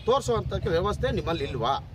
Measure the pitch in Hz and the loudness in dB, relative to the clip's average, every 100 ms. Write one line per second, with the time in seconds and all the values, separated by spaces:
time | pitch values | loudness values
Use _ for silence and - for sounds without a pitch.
0 | - 262 - 220 - 196 220 165 202 - | 2 2 2 0 0 -2 0 2 2 0
1 | 254 190 143 165 139 131 117 135 - | 0 0 -2 -2 -2 -2 0 0 -4